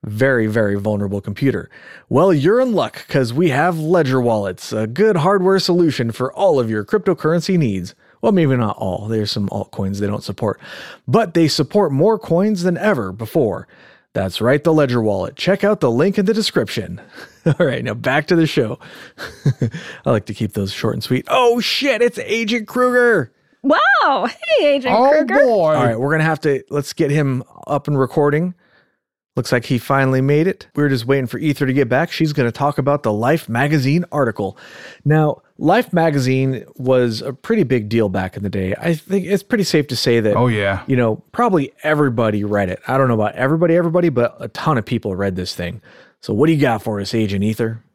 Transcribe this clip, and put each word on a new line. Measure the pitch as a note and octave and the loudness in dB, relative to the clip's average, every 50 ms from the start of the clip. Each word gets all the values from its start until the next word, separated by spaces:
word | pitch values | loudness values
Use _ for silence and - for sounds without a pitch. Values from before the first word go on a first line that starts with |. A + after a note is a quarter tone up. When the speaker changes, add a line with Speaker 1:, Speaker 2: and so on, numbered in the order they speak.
| - | -10
Speaker 1:
very, | G#2+ G#2 G#2+ C3 C#3 C3 A#2+ A2 | -8 -2 0 2 2 4 2 0
very | G#2+ G#2 A#2 A2 G2+ G2+ G2+ | 0 0 0 0 0 0 -2
vulnerable | G2 G#2+ G#2+ G2+ G2+ G2 G2 G2+ - | -2 -2 -2 -2 -4 -4 -4 -6 -6
computer? | - G2+ - C3+ C#3 A2+ G2+ - - - - - - - - _ _ | -8 -8 -2 -2 -2 -2 -2 -6 -12 -20 -20 -20 -20 -20 -20 _ _
Well, | - E3+ F3 G3 F3+ | 2 2 4 4 4
you're | D3 C3 E3+ G#3+ A#3+ | 4 2 2 2 2
in | C4 B3+ A3+ | 2 0 0
luck, | F3 B2+ G#2+ - - - - | -2 -2 -4 -6 -14 -16 -4
'cause | - D3 C3 A2+ A#2 | -2 0 0 0 0
we | C#3 F3 E3+ | 0 0 0
have | C3 C3+ D#3 F3+ F3 D#3+ | 2 2 0 0 0 -2
Ledger | D#3 D#3 F3+ F3+ D#3 C3 C3 C3 | -2 0 2 2 2 2 2 2
Wallets, | B2 A#2 A2+ G#2+ G2+ G2 F#2 - - - | 2 2 0 0 -2 -4 -6 -8 -12 -8
a | - G#2+ A2 | -4 -4 -4
good | A2 A#2+ C#3+ G#3 A3 G#3 | -4 0 0 2 2 2
hardware | E3+ D3 F#3 G3+ G3+ F3+ F#3+ F#3+ F#3+ | 2 2 2 2 2 2 2 2 2
solution | - - F3 F3 F3 D#3+ B2 - B2 A#2 A2 | 2 2 2 2 2 2 2 0 -4 -4 -2
for | - B2 C3 - | -4 -6 -6 -4
all | - G3 G3 D#3+ C3+ | 0 2 2 4 2
of | A#2+ A2+ | 2 0
your | A2 G#2+ G#2 | -2 -4 -2
cryptocurrency | - - G#3 - G3 F3 - - D#3 E3 F3 D#3+ - F#3+ F3 | -2 -2 -2 0 0 -2 0 0 0 0 0 0 0 0 2
needs. | D3+ A#2 G2 F#2+ F2+ F#2+ - _ _ _ _ _ | 2 0 -2 -4 -6 -10 -14 _ _ _ _ _
Well, | - A3+ G#3+ | 0 2 2
maybe | F#3 E3 C#3 C3 | 4 2 2 2
not | B2 A#2 G#2 - | 2 0 -2 -2
all. | - - G2 F2+ - G2+ G#2+ | -4 -4 -6 -6 -6 -6 -4
There's | A2+ A2 G#2+ G#2 | -4 -2 -2 -2
some | - A2 G2+ F#2+ | -4 -4 -4 -4
altcoins | - G#2 G2+ _ - - G2+ F#2+ G2 G2 | -4 -6 -8 _ -6 -6 -6 -4 -4 -4
they | G#2 | -4
don't | G2+ G2+ G#2 - | -4 -4 -6 -8
support, | - G2 - - G#2 F#2+ - - - - - - - - - _ - | -10 -8 -4 -4 -4 -4 -6 -12 -20 -18 -18 -18 -20 -20 -16 _ 0
but | B2+ A3 A3+ F3+ D#3+ | 2 2 2 2 2
they | F3 E3 D3+ | 2 2 2
support | - - D3 - - G#3 G3+ D#3 | 2 0 -2 0 2 0 0 2
more | C#3 C3+ D#3+ G#3+ A3+ G#3+ | 2 2 2 2 2 0
coins | - - E3 E3+ G3 G#3+ A3 F3+ F3 | -2 0 0 2 2 0 0 0 0
than | F#3 F3 | -2 -2
ever | - F#3 G#3+ G3+ C3+ G#2 F#2 F#2 | 0 0 0 0 0 -2 -6 -8
before. | G#2+ A#2 A2 - E3+ C3+ G#2+ F2+ - - _ - - - - - _ _ _ _ | -10 -10 -4 0 0 0 0 -2 -6 -10 _ -20 -20 -20 -20 -20 _ _ _ _
That's | - F#2+ F#2+ - - A2 | -4 -4 -4 -4 -2 0
right, | A#2 C#3 D3 C#3+ | 2 2 2 2
the | E3+ D#3+ | 2 2
Ledger | D#3 D3 C3 B2 A#2+ A2 | 2 2 2 0 0 0
Wallet. | G#2+ G2+ F#2+ F#2 - - | 0 -2 -2 -4 -6 -8
Check | - - F3 G3 G3 - | -6 -2 -2 0 2 2
out | G3+ G#3+ G3+ | 0 0 2
the | - B2+ | 0 0
link | A2+ A#2+ D#3 G3 G3 - | 2 2 0 0 2 0
in | G3 | 0
the | F#3 A3+ | 0 0
description. | A3 G#3+ - - E3 A#2+ - - - G2+ F2 F2 - - - - - - | 0 -2 -2 -2 -2 -2 -2 -4 -8 -8 -8 -12 -14 -16 -20 -20 -20 -20
<laughs> | - _ _ _ | -20 _ _ _
All | E3+ C#3+ - F3+ | -2 0 2 0
right, | C#3+ B2 B2 A#2+ | 0 0 -4 -6
now | A#2+ G#2+ | -6 -8
back | A#2+ A2+ C3 C3 D3+ D3+ | -4 -2 0 0 0 0
to | - F3+ | 2 2
the | E3 D#3+ | 2 2
show. | D3+ - - B2 G#2+ B2 - - - - - - - _ | 2 2 0 -2 -2 -4 -10 -12 -20 -20 -20 -20 -20 _
<laughs> | - - - - - - D3 B2 _ - A2+ - E3+ - - - - _ | -16 -16 -16 -16 -4 -2 -2 -2 _ -4 -4 -4 -8 -14 -14 -18 -8 _
I | - | 0
like | A2+ A2 G2 | 0 0 -2
to | - G#2+ | -6 -8
keep | - A2+ G#2 - | -6 -6 -4 -4
those | A2 G2 F#2+ - | -4 -6 -4 -6
short | - - A2+ - | -4 -4 -4 -4
and | - - | -4 -4
sweet. | - C3 C3 - - | -4 -4 -4 -2 0
Oh, | - C4 B3+ A#3+ A#3 A#3+ | 0 2 4 4 2 2
shit, | A3 - - - C4 C#4+ A#3+ G#3+ A#3+ | -2 -4 -4 -2 -2 -2 0 0 0
it's | A#3+ A#3+ - | -2 -2 -4
Agent | - - G3+ A3+ A3+ G#3 A#3 A#3+ G#3+ - | -6 -4 -4 -4 -2 -2 -4 -4 -6 -6
Kruger. | - B3 B3 B3 B3 B3 A#3+ A#3+ A3+ F#3 B2+ - _ _ _ _ _ _ - | -2 0 0 2 4 4 4 4 4 2 0 -2 _ _ _ _ _ _ 0
Speaker 2:
Wow. | - D4+ - D5+ F#5+ G5 E5 A#4+ D#4+ C#4 G3 F#3 A#3 - - - D#5+ D#5+ C5+ | 2 2 4 4 4 4 4 4 2 2 0 -2 -4 -6 -8 -4 0 2 2
Hey, | F#4 D4 C#4 | 4 4 2
Agent | C#4+ B3 B3+ F#3+ | 2 0 2 2
Speaker 3:
Oh, | G#3+ B3+ C#4 | 4 4 4
Speaker 2:
Kruger. | D4 D#4 D4 A#3+ - | 4 4 2 2 2
Speaker 3:
boy. | D4 C#4+ B3+ A#3 G3+ E3+ D#3 D#3 | 4 4 4 4 2 2 2 2
Speaker 1:
All | B2+ B2 | 2 2
right, | A#2+ A2+ A2+ | 0 0 0
we're | B2+ C#3+ | 0 0
gonna | D#3 D#3+ D#3 | 2 2 2
have | D#3+ D#3+ D3 - | 0 0 0 0
to, | D#3 C#3 C3 - _ | 0 0 0 -4 _
let's | - D3 C#3 - - | -6 -6 -4 -6 -2
get | - E3 C#3 | -2 0 2
him | C#3 D#3 D3 C3+ C3 B2 - _ - - - | 2 0 0 0 -2 -4 -6 _ -18 -18 -8
up | - D3 C#3 - - | -4 -4 -4 -2 -2
and | D3 C3+ | 0 0
recording. | C3 B2 - E3 D3 D3 C#3+ D3+ E3+ F#3 F3 _ _ _ _ _ _ _ _ _ _ _ _ _ _ _ _ | 0 0 2 2 2 2 2 0 -2 -2 -6 _ _ _ _ _ _ _ _ _ _ _ _ _ _ _ _
Looks | - A#2+ - - | -6 -2 0 -2
like | B2 A#2 | -2 0
he | - C3+ A#2+ | 0 -2 -2
finally | - - C#3 C3+ C3+ C3 C3+ C3 | 0 0 0 2 2 2 2 0
made | C3 C3+ C#3+ D3+ E3 | 2 2 2 2 2
it. | F#3+ - _ - _ _ | 0 -2 _ -12 _ _
We're | - D3 C#3+ | -2 0 0
just | C3+ B2 A2+ | 0 -2 0
waiting | B2 C3+ C#3 C3 | 0 0 0 0
for | A#2 - G#2+ | -4 -6 -4
Ether | B2+ D#3 C#3 - D3 | -2 -2 -2 0 0
to | C3 B2+ | 0 2
get | C#3 C#3 A#2 | 0 2 2
back. | B2 C3 E3 - - | 2 0 0 -2 -2
She's | - E3 D#3 C#3+ | -2 -2 -2 0
gonna | D3+ B2+ A#2 A2 | 0 -2 -2 -2
talk | - C#3 D3 C#3+ | -2 -2 -2 -2
about | - C3+ C#3 C#3+ C#3+ - | -2 0 0 0 0 0
the | A2+ G#2+ | -2 -2
Life | G#2 A2+ C3 D#3 D#3+ - - | 0 0 0 0 0 -2 -4
magazine | A2+ A#2 C3+ D3 D#3 D3+ B2+ C3+ C#3+ F3 F3 - - | -2 -2 0 2 2 2 2 2 0 0 -2 -2 -2
article. | D3 C#3 A#2 G#2+ - G#2 F#2+ - - - - - - - - - - _ | -2 -2 -2 -2 -4 -6 -6 -6 -10 -20 -20 -20 -20 -20 -20 -20 -6 _
Now, | C#3+ D3+ D#3 D#3 D3+ - - _ _ _ | 2 2 4 4 2 0 -4 _ _ _
Life | - - D3+ F#3 A#3 B3 - - | -2 0 2 2 2 2 0 0
magazine | E3+ D#3+ E3 D3 C#3+ B2+ B2+ C3 C3 C3+ C3+ C3 A2+ - - - | 2 2 2 2 0 0 0 0 0 0 0 -2 -4 -8 -14 -16
was | - B2+ B2+ C3 B2+ B2 A#2+ A2 A2 - | -6 0 2 2 4 4 2 0 -4 -8
a | C#3 B2+ | -10 -10
pretty | - - - A3+ A3 F3 | -12 -4 -2 0 0 2
big | A#2 C3 B2 G#2+ G#2 | 2 0 -2 -2 0
deal | A2 A2+ A2 G2+ | 0 0 0 0
back | F#2 G2+ F#2 F#2 - | 0 -4 -4 -6 -8
in | G2 G2+ | -8 -8
the | G2+ | -6
day. | F#2+ G2+ F#2+ F#2 G2+ - | -4 -4 -4 -4 -4 -4
I | - E3+ E3+ | -2 -4 -4
think | D#3 - - F#3 G3+ F3+ | -4 -4 -4 -4 -4 -2
it's | E3 G3+ F#3+ - | -2 -4 -4 -2
pretty | _ - G#3+ G3 | _ -2 -2 0
safe | - - D#3 C#3+ | 2 2 0 0
to | - B2+ | 0 -4
say | A2 - C3+ A#2 A#2 | -2 0 2 2 2
that, | G#2+ G#2+ G2+ | 4 2 2
Speaker 3:
Oh, | G#2 B2 B2 | 2 2 2
yeah. | A2+ G#2+ G2+ G2 G2 F#2 - | 2 0 0 0 -2 -2 -2
Speaker 1:
you | - C3+ | -2 0
know, | B2 A#2+ A2+ A2 - - _ - | 2 2 0 0 -4 -8 _ -2
probably | - A#3+ A#3+ F#3 E3 C#3 - _ _ - | 0 0 2 2 0 0 -2 _ _ -2
everybody | D3+ D3+ D3 D3 C3+ A#2+ A2+ A#2 A2 G#2 G#2 G2+ | 0 2 2 2 2 2 2 0 0 0 0 -2
read | G#2 G#2 G2+ G2+ F2+ | 0 0 0 0 0
it. | F#2 - - | -2 -6 -6
I | - B2+ C3+ | -2 0 2
don't | C3+ B2+ | 2 2
know | A#2+ | 2
about | G#2+ G#2 G#2 - | 2 0 -2 -2
everybody, | - B2 C3+ D#3 D#3+ E3+ E3+ E3 | -2 0 0 2 2 2 2 2
everybody, | F3 E3+ E3+ D#3+ F3 F3 E3+ | 2 2 2 0 2 0 2
but | C3+ A#2+ A#2+ A#2 - - | 2 2 0 0 -2 -8
a | - A#2 | -14 -12
ton | _ - - D#3+ D3+ | _ -6 -2 0 0
of | A#2+ G#2 | 0 -2
people | - B2 A2+ - G#2+ F#2+ | -2 -4 -4 -4 -4 -4
read | F2+ G2 G2 F#2 | -2 -4 -4 -4
this | F2+ F2+ - - | -4 -8 -8 -8
thing. | - F2 F2 - A2 _ - - - - _ _ _ | -8 -8 -8 -8 -12 _ -20 -20 -20 -20 _ _ _
So | - - G#2 | -8 -4 0
what | G#2 C#3+ D#3+ | 2 4 4
do | E3 | 4
you | D3 | 2
got | C#3+ C3 A#2 G#2+ - | 2 2 0 -2 -4
for | A#2+ G#2+ G2+ | -6 -6 -6
us, | G2+ G2 - | -6 -4 -2
Agent | A2+ A2 G2+ G2 G2 G2+ | -2 -2 0 -2 -2 -2
Ether? | G#2+ A2 - A#2+ A2+ A2+ A2+ _ _ _ | -2 0 -2 -2 -4 -4 -8 _ _ _